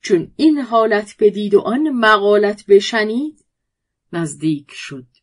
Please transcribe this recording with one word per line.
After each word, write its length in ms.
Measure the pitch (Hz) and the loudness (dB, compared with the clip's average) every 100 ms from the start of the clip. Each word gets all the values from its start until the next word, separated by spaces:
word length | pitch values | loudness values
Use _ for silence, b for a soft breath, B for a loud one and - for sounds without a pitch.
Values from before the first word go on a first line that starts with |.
چون 300 | - 185 - - | -2 -4 -4 0
این 220 | 302 294 | 0 0
حالت 580 | 247 233 220 208 208 - | 0 0 2 -2 -4 0
بدید 340 | 208 196 208 | 0 0 0
و 80 | 202 | 0
آن 280 | - 240 311 | 0 -2 -2
مقالت 760 | 254 220 214 202 208 208 208 - | 0 2 2 2 2 0 -4 2
بشنید، 800 | 202 202 226 214 233 302 _ _ _ _ _ _ _ _ | 2 4 -4 -4 -4 -8 _ _ _ _ _ _ _ _
نزدیک 580 | 170 160 143 156 147 143 | -8 -8 -6 -4 -4 -8
شد 360 | - - 135 123 _ | -18 -16 -16 -20 _